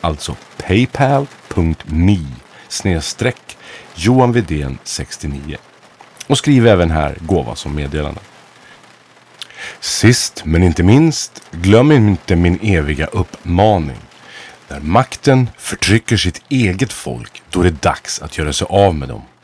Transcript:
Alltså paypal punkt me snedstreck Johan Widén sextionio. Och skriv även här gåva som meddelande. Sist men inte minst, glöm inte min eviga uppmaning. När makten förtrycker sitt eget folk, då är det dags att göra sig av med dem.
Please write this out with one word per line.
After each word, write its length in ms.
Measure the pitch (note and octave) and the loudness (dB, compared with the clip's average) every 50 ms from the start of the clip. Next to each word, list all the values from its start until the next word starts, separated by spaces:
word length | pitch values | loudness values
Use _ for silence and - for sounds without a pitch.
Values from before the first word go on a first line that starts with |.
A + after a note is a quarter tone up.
Alltså 340 | - E2+ D#2+ D2 - - C#2+ - - - - - - - | -4 -4 -6 -4 -6 -10 -10 -10 -12 -20 -18 -16 -4 0
paypal 600 | F#2 G#2+ B2 - - - C3+ C3 C#3+ C3+ C#3 - - - - - | 2 2 2 0 0 0 0 2 2 0 -2 -4 -10 -20 -18 -8
punkt 360 | - - E2+ E2 D#2+ - - | -4 -2 0 0 -2 -4 -6
me 340 | - D2+ D#2 E2+ F#2+ G#2 F#2 D#2 C#2 B1+ A#1 - _ - - - - | -6 -2 2 2 2 2 2 -2 -10 -14 -16 -20 _ -20 -20 -18 -12
snedstreck 880 | - - - - F2+ D#2+ D2 - - - A2+ B2+ B2 - _ _ - _ - - - - - - - | -12 -6 -2 -2 -2 -2 -4 -8 -8 -4 -4 -4 -4 -6 _ _ -20 _ -20 -20 -20 -20 -20 -20 -14
Johan 380 | E2+ D#2+ G#2+ B2+ C3 B2+ B2 A#2+ | -4 0 2 4 4 4 4 2
Widén 440 | B2 A#2 - E2 D2+ C#2+ C2+ C2+ B1+ - | 0 -2 -2 -4 -6 -4 -6 -8 -10 -12
sextionio. 760 | - - - - - - - - D2 C#2 C#2+ C#2+ D2+ C#2+ - _ _ _ _ _ - _ _ - - _ - - - | -12 -10 -10 -10 -10 -12 -10 -8 -8 -8 -8 -10 -12 -14 -14 _ _ _ _ _ -20 _ _ -20 -20 _ -20 -2 -2
Och 100 | C3+ - | -2 0
skriv 300 | - D3 C#3+ B2+ A#2 A#2 | 2 4 4 6 6 6
även 240 | G#2 F2+ F2 E2 | 6 6 4 2
här 260 | D#2+ D#2 D2+ C#2+ C2+ - | 0 0 -2 -2 -4 -8
gåva 360 | E2 D#2+ F#2+ E2+ C2+ A1+ B1 | -4 -2 -2 -2 -2 -4 -8
som 200 | - - C#2+ D2 | -10 -8 -8 -6
meddelande. 440 | D2+ D2 C#2 C#2+ D2+ D2+ D2 D2 - - - - - - - _ - - - - - - - - _ _ _ _ _ _ _ _ - - - - - - - - - | -6 -6 -6 -4 -6 -6 -6 -8 -12 -16 -20 -20 -20 -20 -20 _ -20 -20 -20 -20 -20 -20 -20 -20 _ _ _ _ _ _ _ _ -20 -20 -20 -18 -18 -16 -18 -16 -12
Sist 600 | - - - - - A2 B2 - - - - - - | -10 -8 -4 2 2 4 4 2 0 -6 -8 -10 -6
men 180 | D#2 D#2 E2+ F2+ | -2 2 2 2
inte 200 | F2+ D#2 - E2+ | 2 2 2 4
minst, 580 | F#2 A2 C#3 D#3+ E3 C#3 - - - _ - - - | 4 6 6 6 4 0 -2 -8 -12 _ -20 -20 -18
glöm 400 | - E2+ E2 F#2+ G#2 A#2 B2+ D3 | -14 -4 2 4 6 6 6 6
inte 440 | D#3 C#3 A2 G#2 G2 E2 - - F#2 | 6 6 6 4 2 0 0 0 2
min 240 | E2+ F2 F2 F2 - | 2 4 2 2 0
eviga 440 | - G#2+ G2 E2 D2 D2 D2+ C#2 D#2 | 0 0 0 0 0 -2 -2 -4 -4
uppmaning. 920 | - - - F#2+ - - - - F2+ F2 F2+ G2+ A2 G#2+ F#2 D#2+ C#2+ B1 G#1+ - - - - - - - - - - - - - _ | -4 -4 -4 -6 -6 -8 -14 -6 -2 0 2 4 4 4 2 -2 -4 -8 -12 -18 -20 -20 -20 -20 -20 -20 -20 -20 -20 -20 -20 -18 _
När 120 | - C#2+ | -14 -10
makten 680 | D2 D2+ F2+ A#2 C3 - - - - C#3+ C3+ C3 B2+ A#2 - _ | -6 0 2 2 2 0 -6 -2 0 2 2 2 2 0 -4 _
förtrycker 600 | - - - - - G#2 G2+ A2+ - - A#2 G2+ | -12 -12 -8 -4 0 0 0 0 0 0 -2 -2
sitt 240 | - F#2 D#2+ - _ _ | 0 -2 -6 -6 _ _
eget 440 | C#3+ C3 A#2+ G2 F2+ F#2+ C3+ - - | -2 0 0 0 0 -2 -4 -6 -6
folk, 480 | - - - B1 A#1+ A2+ - _ - _ _ | -12 -12 -10 -10 -10 -12 -16 _ -20 _ _
då 100 | - F#2 | -2 2
är 40 | F2 | 2
det 180 | F2+ D#2+ D2 | 2 0 0
dags 400 | - E2+ D2+ - _ - - - | -2 -2 -2 -2 _ -12 -12 -10
att 160 | - D2+ - - | -10 -12 -8 -6
göra 160 | D#2+ D2+ C#2+ | -6 -4 -4
sig 140 | - - - | -4 -6 -2
av 260 | F2+ G2 G2+ G2 E2+ | 2 4 4 4 2
med 140 | D2+ C#2 C2 | 0 -6 -8
dem. 120 | A#1+ G#1+ - - _ _ | -10 -14 -16 -20 _ _